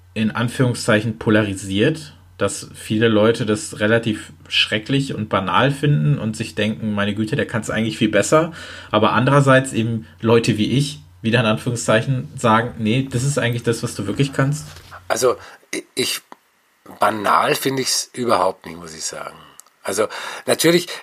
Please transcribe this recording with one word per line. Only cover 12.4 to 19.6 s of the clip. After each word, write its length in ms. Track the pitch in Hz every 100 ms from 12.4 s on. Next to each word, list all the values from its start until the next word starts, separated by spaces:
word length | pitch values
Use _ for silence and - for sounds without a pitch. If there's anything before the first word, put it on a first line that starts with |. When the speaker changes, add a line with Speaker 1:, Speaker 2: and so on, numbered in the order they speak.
| 117 110 120 -
Speaker 1:
nee, 280 | 107 127 135
das 120 | 127
ist 160 | 139 139
eigentlich 240 | 117 117
das, 200 | - 113
was 120 | 117
du 120 | - 101
wirklich 260 | 107 139
kannst? 320 | - 135 147 - - - - -
Speaker 2:
Also, 280 | - 127 107 - - _
i-, 100 | - -
ich, 260 | - 120 - - - _ _ _ _ - -
banal 560 | 104 110 104 - 123
finde 280 | 147 143 135
ich's 280 | 123 - -
überhaupt 540 | - 117 98 92 92 87
nicht, 100 | 82
muss 180 | 87
ich 100 | 80
sagen. 320 | - - - - - -